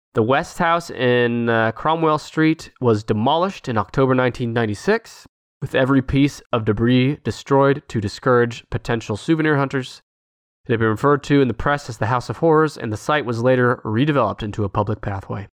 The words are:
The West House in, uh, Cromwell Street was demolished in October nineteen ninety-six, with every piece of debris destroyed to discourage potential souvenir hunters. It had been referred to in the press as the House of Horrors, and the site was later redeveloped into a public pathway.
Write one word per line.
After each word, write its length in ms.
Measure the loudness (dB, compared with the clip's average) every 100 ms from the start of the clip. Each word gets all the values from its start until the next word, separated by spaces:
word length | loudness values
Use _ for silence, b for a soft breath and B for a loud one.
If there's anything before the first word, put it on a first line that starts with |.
| _
The 80 | -2
West 360 | 2 0 -2 -2
House 320 | 0 0 -2
in, 580 | -2 2 4 2 0 0
uh, 240 | 2 0
Cromwell 460 | -2 -2 0 0 0
Street 520 | -2 0 0 0 -6 _
was 220 | 0 0
demolished 680 | 0 0 0 0 -2 -4 -4
in 80 | -4
October 360 | -2 0 2
nineteen 380 | 2 0 -2 -4
ninety-six, 760 | -2 -2 -2 -2 -2 -4 -20 -20 _ _ _
with 140 | -4
every 280 | 0 2 2
piece 380 | 2 0 0 -2 -6
of 120 | -2
debris 520 | 0 0 2 4 2 -2
destroyed 580 | -6 -8 0 2 2 0 -4
to 120 | -6
discourage 640 | -6 -2 2 4 2 -2 -8
potential 460 | -8 -4 -4 -4 -6
souvenir 400 | -2 0 2 0
hunters. 440 | 0 -4 -6 -14 _ _ _ _ _ _ -4
It 60 |
had 80 | 0
been 80 | 0
referred 340 | 2 2 2
to 160 | 2 2
in 80 | 2
the 60 |
press 340 | 0 -2 -2 -4
as 100 | -6
the 80 | -2
House 220 | -2 -4
of 60 | -2
Horrors, 380 | 2 4 2 -2
and 160 | -8
the 40 | -6
site 280 | -2 -2
was 180 | -2 -2
later 380 | 2 4 2 0
redeveloped 580 | -2 0 2 2 0 -2
into 220 | -8 -4
a 40 | -4
public 320 | -2 -2 -4
pathway. 480 | -6 -8 -8 -12 -12 _